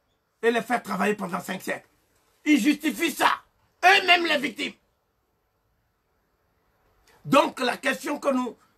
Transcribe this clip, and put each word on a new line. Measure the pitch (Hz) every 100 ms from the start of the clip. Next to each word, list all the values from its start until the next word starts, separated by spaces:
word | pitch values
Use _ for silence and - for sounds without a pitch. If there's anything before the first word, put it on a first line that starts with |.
| _ _ _ _
et | 226
les | 240
faire | - 240
travailler | - 190 202
pendant | 208 190 180
cinq | 185 190
siècles. | - - - _ _ _ _ _
Ils | - 294
justifient | 233 - 311 202 320
ça, | - - - - _ _ _
eux-mêmes | 349 392 381 349 339
les | 302
victimes. | 240 208 262 - _ _ _ _ _ _ _ _ _ _ _ _ _ _ _ _ _ _ _ _ _ _ _ _
Donc | 151 277 - -
la | 247 -
question | 269 208 302 294
que | 285
nous | 254 247 - _